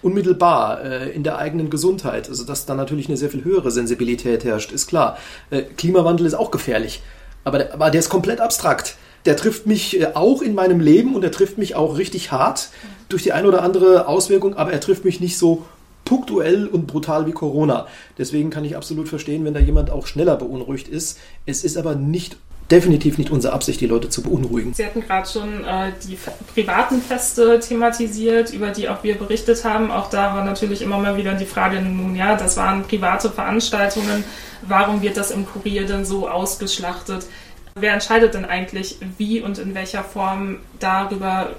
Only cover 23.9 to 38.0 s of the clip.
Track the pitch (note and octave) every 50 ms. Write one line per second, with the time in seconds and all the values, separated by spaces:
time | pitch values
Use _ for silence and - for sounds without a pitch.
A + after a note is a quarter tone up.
23.9 | A2+ A#2 A#2 - - - A#2 - F3+ B2+ C3 A#2 A#2 A#2+ G#2+ A#2+ B2 - A3+ G#3
24.9 | - A#3 A3 - F#3+ F#3+ F#3 - - A3 G#3 G#3 G#3 G3+ F#3+ F3+ F#3+ F#3+ F#3+ F#3+
25.9 | F#3 - - F#3+ F#3 F#3 - - - - - - - A#3 G#3 - F3+ G3+ B3 B3+
26.9 | C4 B3+ B3 - B3+ B3 - - - - A#3 A3+ A#3 A#3 A#3 - A#3+ A3+ A#3 A#3
27.9 | A#3 A#3 A#3 A3 G#3 G#3+ A3 A3+ A3+ A#3 A#3 A3+ - G3 G#3 G3+ G3 G#3+ G3+ -
28.9 | G3 G3 - G#3+ G#3 G3 G#3 G3 G#3+ A3+ - - A#3 A#3 - A3+ G#3+ G#3+ A3 G#3+
29.9 | - F3+ - - - G3 G3 G3+ G3 G3 G3 G3 G3 - G#3+ G3+ G3+ G3 - G3
30.9 | G3+ G3+ G3+ G3+ G3+ G3 G3+ G3 F#3+ F#3+ F#3+ F#3+ - G3+ F#3+ F#3+ F#3+ F#3+ F#3 F#3
31.9 | F#3 F#3 F#3 F#3 F#3 F#3 F#3+ G3+ G#3+ G#3 G3+ F#3+ - G3+ F#3+ F#3+ G3 G3 G3 -
32.9 | - G3+ F#3 F3 F#3 G3+ - A3 - - G3 F#3+ G3 A3+ A#3 - - G3+ G3+ G3+
33.9 | - G#3+ G#3 G#3 G#3 G#3 G3+ - - - - - - - - F#3+ G3 G3 G3+ G3+
34.9 | G#3+ G#3 G3 G#3 F#3+ G3 G3+ - - G3 G3 - - G3+ - G#3+ G3 G3+ - -
35.9 | G3 G3 G3 F3+ F#3+ G3 F3+ - E3 F3+ F#3+ - - - G3+ F#3+ - - F3+ F3
36.9 | F3 - - - D3 C#3+ - - - - - - - - - - - G3 G3+ G#3+
37.9 | G3+ G3+